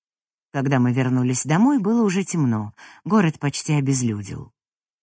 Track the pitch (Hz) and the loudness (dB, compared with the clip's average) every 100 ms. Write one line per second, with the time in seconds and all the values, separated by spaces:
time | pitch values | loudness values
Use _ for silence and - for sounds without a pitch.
0 | _ _ _ _ _ 143 135 135 123 120 | _ _ _ _ _ -4 0 2 2 0
1 | 127 127 123 127 135 160 247 285 196 233 | 0 0 0 -2 0 2 4 2 2 2
2 | 214 180 185 170 131 110 107 - - - | 2 0 -2 0 0 0 -4 -12 -20 -14
3 | - 214 165 - 143 - - 151 135 135 | 0 2 2 0 -4 -4 -2 0 0 0
4 | 120 104 95 78 73 _ _ _ _ _ | -2 -4 -8 -12 -14 _ _ _ _ _